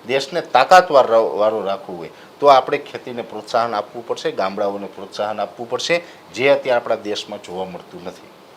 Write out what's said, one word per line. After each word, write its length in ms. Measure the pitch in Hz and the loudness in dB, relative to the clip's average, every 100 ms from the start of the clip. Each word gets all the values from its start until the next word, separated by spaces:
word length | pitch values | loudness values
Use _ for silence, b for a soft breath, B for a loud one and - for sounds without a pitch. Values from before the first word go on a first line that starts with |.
| 110 | -4
દેશને 340 | 135 - 175 | -4 -2 -6
તાકાતવાર 640 | - 123 135 180 175 139 113 | 0 0 6 6 8 4 6
ર-, 320 | 113 113 87 | 4 2 0
વાળો 260 | 107 110 | 0 0
રાખવો 320 | 95 98 - 87 | -4 -6 -8 -12
હોય 120 | 80 B B - | -14 B B 2
તો 60 | 143 | 6
આપણે 320 | 131 135 143 | 6 4 -4
ખેતીને 440 | - 117 131 120 | -6 -14 -12 -12
પ્રોત્સાહન 520 | 110 107 - 120 117 | -10 -12 -4 -2 0
આપવું 320 | 104 104 123 117 | -4 -6 -12 -8
પડશે, 240 | 123 160 | -6 -6
ગામડાઓને 560 | - 95 101 101 101 95 | -4 -4 -2 -4 -4 -10
પ્રોત્સાહન 540 | - 98 - 104 107 | -14 -14 -8 -6 -6
આપવું 300 | 101 - 117 | -8 -10 -8
પડશે, 300 | 123 - 175 B B - | -6 -2 -4 B B -14
જે 140 | 113 139 | 0 2
અત્યારે 280 | 139 135 120 | 2 2 -2
આપણા 180 | 120 | 0
દેશમાં 480 | 107 104 101 - 101 | -4 -4 -8 -8 -14
જોવા 220 | - 90 | -10 -10
મળતું 400 | 92 90 - 87 | -8 -10 -16 -16
નથી. 240 | 90 - - - - | -14 -16 -20 -20 -20